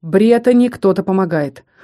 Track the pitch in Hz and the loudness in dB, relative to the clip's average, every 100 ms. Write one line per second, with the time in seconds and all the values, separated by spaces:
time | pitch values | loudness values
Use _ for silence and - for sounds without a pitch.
0 | 165 190 220 233 240 247 240 - 196 185 | -2 0 2 2 2 2 0 -2 -2 -2
1 | 196 190 185 160 143 127 _ _ | -2 -2 -2 -4 -6 -10 _ _